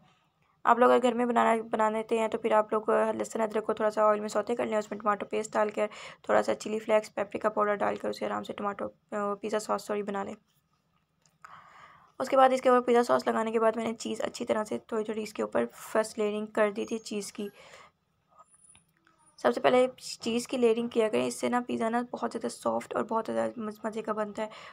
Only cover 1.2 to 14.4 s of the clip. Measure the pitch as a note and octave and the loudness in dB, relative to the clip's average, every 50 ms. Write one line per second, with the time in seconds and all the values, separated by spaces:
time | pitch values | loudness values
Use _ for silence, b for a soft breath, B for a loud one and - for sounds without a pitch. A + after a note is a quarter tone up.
1.2 | B3 A#3+ A#3 A#3 A3+ A3+ A#3 A3+ A3 A3+ B3 A3 G#3+ G#3+ A3 A3 A3 - A#3 A3+ | 0 2 2 4 4 4 2 2 0 -4 -2 0 0 0 0 -2 -2 -2 0 0
2.2 | A3 A3 A3+ A3 - A3 G#3+ G#3+ G#3+ G#3+ A3 G#3+ G#3+ A#3 A3 A3 A3 A3 A3 A3 | 0 -2 -2 -2 0 2 2 2 2 2 -2 -2 2 2 2 4 2 2 0 -4
3.2 | G#3 - - A3+ A3 G#3+ - A3 G#3+ - G#3+ - A3 G#3+ G#3+ G#3+ G#3+ G#3+ G#3 G#3 | -6 -4 -2 -2 -2 -2 -2 -2 -2 -2 -2 0 -2 0 2 4 4 4 4 2
4.2 | G#3+ G#3+ - G#3+ G#3 - A#3+ A#3+ B3+ A3+ A3 G#3+ G#3 - G#3 G#3+ A3 G#3 G3+ G3 | -2 -2 -4 -4 -2 -2 -2 -4 -2 -2 -2 -2 -4 -4 -10 -4 0 0 0 0
5.2 | G#3 - A3 G#3+ A3 - - A3 G#3+ G#3+ - G#3+ G#3 G#3+ B B B B B B | -2 -4 -4 -4 -4 -2 -2 0 0 0 0 -2 -4 -4 B B B B B B
6.2 | - - G#3 G#3+ G#3 A3 G#3+ - - G#3+ G#3+ A3 A3 A3+ G#3+ G#3+ G#3+ - - A3 | -2 2 2 2 4 2 -2 -4 -4 -6 -6 -4 0 2 2 2 2 -2 -6 -8
7.2 | G3+ G3 - G#3+ - G#3+ G#3+ G#3+ G#3 G#3 G#3 G3+ G#3 G3+ G#3 G3+ - G#3+ G#3 - | -6 -6 -6 -4 -2 -2 0 0 0 0 0 0 -2 -2 -2 -4 -6 -8 -6 -6
8.2 | A3 G3+ G#3 G#3 G3+ - G#3+ - G3+ G3+ G3+ - - - - _ _ _ A3 G#3 | -6 -6 -6 -6 -6 -8 -10 -6 -6 -6 -6 -6 -8 -10 -10 _ _ _ -6 -4
9.2 | G3+ G3+ G3+ G3 - G#3 G#3+ G#3+ G#3+ - G#3 G3 - - G#3 G#3 G3+ G#3 G3+ G3 | -4 -4 -4 -6 -4 -4 -4 -4 -2 -2 -4 -4 -4 -4 -6 -4 -4 -4 -6 -6
10.2 | G3 G#3 A3 - _ _ _ _ _ _ _ _ _ _ _ _ _ _ _ _ | -6 -8 -10 -14 _ _ _ _ _ _ _ _ _ _ _ _ _ _ _ _
11.2 | _ _ _ _ B B B B B B B B B B B B B B B - | _ _ _ _ B B B B B B B B B B B B B B B -8
12.2 | C4 B3+ C#4 C4 C4 B3+ C4 B3+ - B3+ B3 B3 B3 B3+ A#3 A#3+ A#3+ - B3+ B3 | -4 4 8 8 10 8 8 6 4 6 4 6 6 4 4 4 4 4 2 2
13.2 | A#3+ A#3+ A3+ A3+ A3 A3+ A3+ A3 A3+ A3+ A3+ A#3 A3+ A3 A3+ - - A3 A3 G#3+ | 2 0 -2 0 -2 0 0 2 2 2 2 0 -4 -6 -6 -6 -6 -6 -4 -4
14.2 | - A#3 - - | -6 -6 -6 -6